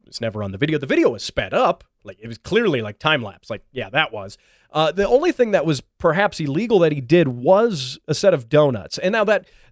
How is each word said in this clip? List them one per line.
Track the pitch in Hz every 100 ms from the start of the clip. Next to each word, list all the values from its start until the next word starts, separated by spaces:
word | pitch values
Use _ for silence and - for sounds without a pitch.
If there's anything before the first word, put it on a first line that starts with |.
| _
is | -
never | 113 101
on | 101
the | 95
video. | 151 151
The | 131
video | 330 302
was | 110
sped | - - 101
up. | 175 139 185 _ _
Like, | 104 -
it | 113
was | 117
clearly, | - 202 233 135
like, | 107 104
time-lapse. | 151 156 107 90 -
Like, | 107 -
yeah, | 123 101
that | 123 151
was. | 107 98 - _ _ _
Uh, | 151 156
the | 170 202
only | 247 349
thing | - 233
that | 190 151
was | 139 - _
perhaps | 170 156 208 -
illegal | 151 143 226 208
that | 165
he | 151
did | 123 170 151
was | 120 131 190 233 175 127 - -
a |
set | 151 196
of | 165 113
donuts. | 147 147 113 76 -
And | 175
now | 226
that, | 208 202 - _ _